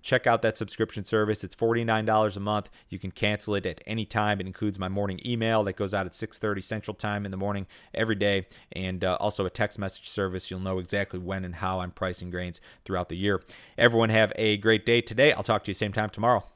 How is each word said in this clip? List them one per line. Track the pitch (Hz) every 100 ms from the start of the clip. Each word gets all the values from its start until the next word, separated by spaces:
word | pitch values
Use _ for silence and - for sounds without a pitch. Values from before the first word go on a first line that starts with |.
check | - 127 127
out | 117
that | 113 -
subscription | 104 - 110 -
service. | 98 110 107 104
It's | - -
forty-nine | 117 117 117 110 110
dollars | 107 107 98
a |
month. | 101 107 - - _
You | 92
can | 95
cancel | - 104 104 - 101
it | 90
at | 82 -
any | 110 104
time. | 117 107 101
It | 95
includes | - 107 95
my | 92
morning | 98 101 92 123
email | 117 113 113
that | 101 -
goes | 101 101
out | 95
at |
six | - 110 -
thirty | 107 101
Central | - 110 107
Time | 101 107 104 101
in |
the | 95
morning | 101 101 95 - -
every | - 110 101
day, | 101 98 92 - _
and, | - 92 92
uh, | 92 90
also | 107 - 92
a |
text | - 107 -
message | 98 - -
service. | - 95 92 -
You'll | 92
know | 95 95
exactly | 87 101 98 90
when | 90 95
and | 92 85
how | 95 95
I'm | 90
pricing | - 95 90 90
grains | 87 90 85 - - -
throughout | 92 87
the | 85
year. | 101 95 - - - -
Everyone | 120 117 113
have | 110 107 -
a | 110 104
great | 107 110 120
day | 117
today. | 117 110 147
I'll | -
talk | 104 107
to | -
you | 95
same | 107
time | 104 107
tomorrow. | - 113 117 -